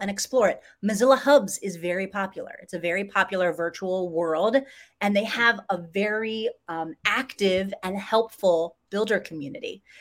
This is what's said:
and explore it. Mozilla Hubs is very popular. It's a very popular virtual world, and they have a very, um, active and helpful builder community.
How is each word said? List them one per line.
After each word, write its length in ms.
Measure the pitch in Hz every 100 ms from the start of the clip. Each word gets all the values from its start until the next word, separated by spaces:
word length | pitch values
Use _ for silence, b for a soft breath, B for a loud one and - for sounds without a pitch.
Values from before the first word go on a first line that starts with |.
and 80 | 196
explore 360 | 196 - 254 196
it. 100 | - b b
Mozilla 320 | 202 202 254 262
Hubs 380 | 277 285 196 -
is 160 | 202 170
very 300 | 175 180 190
popular. 520 | - 190 - - -
It's 120 | -
a 40 | 175
very 240 | 170 185
popular 460 | 202 196 190 190 180
virtual 560 | 160 170 165 185 185 180
world, 460 | 160 170 160 208 262 269 B B B
and 160 | 208 202
they 80 |
have 360 | 214 233 233 202 -
a 80 | 180
very, 720 | 170 190 214 214 220 220 220 - -
um, 260 | 165 160 - 214
active 640 | 226 254 - 196 185 196 -
and 120 | 185 196
helpful 800 | 202 220 226 - 190 165 170 _ _
builder 280 | 202 214 208
community. 640 | - 160 139 - 95 196 b b